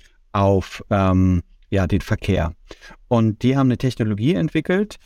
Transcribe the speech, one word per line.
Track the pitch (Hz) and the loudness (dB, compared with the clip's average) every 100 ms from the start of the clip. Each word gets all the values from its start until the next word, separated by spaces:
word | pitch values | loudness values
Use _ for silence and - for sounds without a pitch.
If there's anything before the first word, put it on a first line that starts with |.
| _ _ _ | _ _ _
auf, | 104 98 98 - - - | 0 2 2 -2 -12 -4
ähm, | 101 95 92 92 90 - - _ | 0 2 4 4 2 -2 -16 _
ja, | 98 90 | -2 0
den | 98 | -2
Verkehr. | - 107 - 92 78 - - - - - - | -2 -4 -2 -2 -2 -6 -18 -20 -20 -20 -2
Und | 117 113 107 | 2 2 0
die | 123 135 | 0 2
haben | 135 | 2
eine | 117 | 0
Technologie | 131 - 110 101 123 185 | -2 -2 -4 -2 -2 0
entwickelt, | 165 160 151 185 208 - | -2 -4 -2 -2 -2 -8